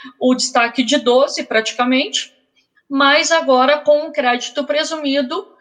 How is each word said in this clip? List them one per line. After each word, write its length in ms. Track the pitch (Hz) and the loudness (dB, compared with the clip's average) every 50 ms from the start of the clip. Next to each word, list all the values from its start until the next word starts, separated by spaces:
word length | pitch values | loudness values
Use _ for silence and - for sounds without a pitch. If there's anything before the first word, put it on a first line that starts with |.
| - 262 - - | -20 -20 -12 -2
o 160 | - 254 254 | 0 0 0
destaque 480 | 254 - - - 254 233 233 - - 240 | 0 -2 -2 0 0 0 0 0 -2 -2
de 160 | 220 285 277 | 0 0 0
doze, 440 | 220 247 240 262 277 - - 330 269 | 0 2 2 2 2 2 -2 -6 -8
praticamente, 880 | - - 220 220 220 - - 247 247 254 262 294 415 - - - - _ _ _ _ _ _ _ _ _ _ _ - | -2 -2 -2 -2 -2 -4 -4 -2 0 0 0 -2 -2 -6 -8 -8 -8 _ _ _ _ _ _ _ _ _ _ _ -6
mas 440 | 277 269 285 269 285 320 320 302 | -2 2 2 4 4 2 2 2
agora 480 | 330 320 - 262 262 254 262 277 294 294 | 0 0 2 2 2 4 4 4 2 0
com 260 | 294 294 294 294 311 | 2 2 2 2 2
um 60 | 320 | -2
crédito 520 | - 294 254 247 247 247 - - - 285 269 | -4 -2 0 0 0 -2 -4 -8 -8 -8 -4
presumido 800 | 277 285 302 320 302 320 311 294 277 269 285 269 247 320 381 - - _ _ | -2 -2 -2 -2 -4 -6 -6 -4 -2 -2 -2 -2 -2 -4 -8 -8 -10 _ _